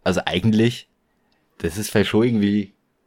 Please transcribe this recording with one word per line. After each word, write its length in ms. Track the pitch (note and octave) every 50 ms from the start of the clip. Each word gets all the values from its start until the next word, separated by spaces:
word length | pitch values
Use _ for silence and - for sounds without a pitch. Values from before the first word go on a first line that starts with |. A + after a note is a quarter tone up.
| -
also 180 | F#2 F2+ - -
eigentlich, 600 | - - C3 - A#2 G#2+ G#2+ A2+ A#2+ B2 - - _ _ _ _ _ _ _ _ _ _ _ _ _ _ -
das 200 | - - - G#2+
ist 120 | G#2 -
vielleicht 200 | - A2 G2 -
schon 140 | - G#2+ A#2
irgendwie 500 | B2+ B2 G#2 G2+ G2+ G#2 G#2 G2 - _ _ _ _ _ _ _